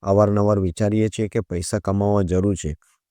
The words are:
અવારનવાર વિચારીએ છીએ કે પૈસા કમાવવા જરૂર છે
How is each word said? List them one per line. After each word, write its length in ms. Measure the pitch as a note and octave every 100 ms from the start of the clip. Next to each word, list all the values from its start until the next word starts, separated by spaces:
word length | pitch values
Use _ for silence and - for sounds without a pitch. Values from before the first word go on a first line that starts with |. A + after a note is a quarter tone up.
અવારનવાર 580 | G2 G2+ G#2 G#2 G#2 G2+
વિચારીએ 500 | F#2 - G#2 G#2+ A2
છીએ 180 | - G#2+
કે 140 | A#2
પૈસા 380 | - F2 - G#2
કમાવવા 420 | G2 G2 G2+ G#2
જરૂર 340 | F2+ F#2 G2+ F#2+
છે 200 | D#2 D2+ _ _ _